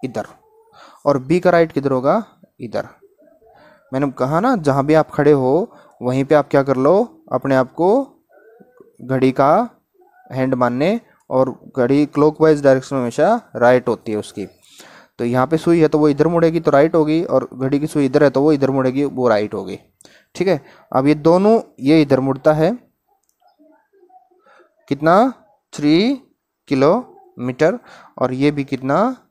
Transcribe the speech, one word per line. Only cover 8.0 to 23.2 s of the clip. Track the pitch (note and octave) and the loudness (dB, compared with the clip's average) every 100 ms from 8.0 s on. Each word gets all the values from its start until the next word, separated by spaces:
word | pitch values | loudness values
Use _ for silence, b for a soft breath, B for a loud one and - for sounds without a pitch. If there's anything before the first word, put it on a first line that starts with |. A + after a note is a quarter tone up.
| C4+ _ _ _ _ _ _ _ - _ | -2 _ _ _ _ _ _ _ -20 _
घड़ी | B2 C3 C3 | -6 0 0
का | C3 C#3 E3+ A#3+ _ _ _ _ _ _ | 2 2 2 0 _ _ _ _ _ _
हैंड | B2+ C3 C3 | -6 -4 0
मानने, | B2 B2 D#3 A3+ b b _ | -2 0 -2 -2 b b _
और | B2+ C3 - - - | -2 -2 -4 -14 -4
घड़ी | A#2+ C#3 C#3+ | 0 0 0
क्लॉकवाइज | D3 D3 D3+ D#3 D3 | 0 0 2 0 2
डायरेक्शन | C#3 C3 C3 C#3 | 2 2 0 -6
में | |
हमेशा | A#2+ A#2 D#3+ A#3 - A#2 | -6 -2 0 0 -4 0
राइट | A#2+ B2+ B2 | 2 2 0
होती | G#2+ - | -6 -4
है | G#2+ | -6
उसकी। | G2+ - F#2 _ B B B B B _ | -6 -12 -14 _ B B B B B _
तो | A#2+ | -4
यहाँ | B2 C3 | 0 0
पे | D#3+ | 0
सुई | - E3+ | 0 2
है | D#3 | 2
तो | D3+ | 2
वो | D3+ | 2
इधर | C#3+ D#3 | 2 0
मुड़ेगी | E3+ E3 E3 | 2 0 0
तो | D#3+ | 0
राइट | C#3 D#3+ E3 | 2 2 2
होगी, | D3+ D#3 | 0 -2
और | F3 C3 B2 | 0 -2 -2
घड़ी | A#2+ C3 C#3 | -8 -4 -2
की | D3 | -2
सुई | D#3 C#3 | -2 0
इधर | C#3 | 2
है | C#3+ | 2
तो | C3 | 2
वो | D3 | 0
इधर | D3+ C3+ | 0 0
मुड़ेगी, | C3+ C3 B2+ C#3+ | 0 -2 -2 -6
वो | B2+ B2 | -2 0
राइट | G#2+ G#2 | 0 -2
होगी, | G#2 F#2+ G2 _ _ b b b - | -8 -10 -14 _ _ b b b -6
ठीक | F3+ | -2
है। | D#3+ b b b | -2 b b b
अब | B2+ C3+ | -2 2
ये | D3+ | 2
दोनों, | D3+ F3 G3+ A3+ - _ | 2 4 4 2 0 _
ये | B2+ D#3+ | 2 2
इधर | C#3+ C3 | 4 0
मुड़ता | C3+ C3 D#3 | 0 -2 0
है | D3+ D#3+ A#3+ _ _ _ _ | 2 0 -2 _ _ _ _